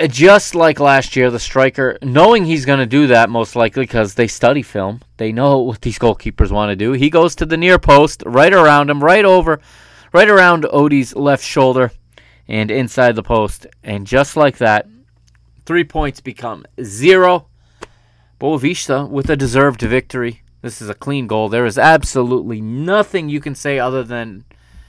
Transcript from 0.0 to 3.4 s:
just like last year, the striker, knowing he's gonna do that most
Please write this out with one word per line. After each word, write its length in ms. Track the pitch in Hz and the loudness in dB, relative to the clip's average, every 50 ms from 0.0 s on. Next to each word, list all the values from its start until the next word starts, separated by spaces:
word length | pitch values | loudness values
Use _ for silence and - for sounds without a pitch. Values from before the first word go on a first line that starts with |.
| 160 143 | -2 -4
just 460 | 117 127 160 190 202 202 - - - | 2 4 6 6 6 6 4 0 0
like 260 | 170 165 160 143 - | 2 2 2 2 2
last 340 | 143 139 139 135 131 - - | 2 2 2 2 0 -2 -2
year, 140 | 135 127 123 | 0 0 0
the 80 | 120 117 | -2 -4
striker, 600 | - - - 131 135 131 - - 131 127 - - | -8 -4 0 0 0 0 0 -2 -4 -4 -4 -6
knowing 460 | 139 135 123 151 175 220 240 220 175 | -8 -2 2 4 4 4 4 2 0
he's 180 | 160 165 147 131 | -2 -4 -2 -2
gonna 220 | 139 139 135 127 | -2 -2 -2 -2
do 220 | 113 127 147 147 131 | 0 0 2 2 4
that 200 | 123 113 117 104 | 4 4 4 2
most 260 | 117 117 | 0 -4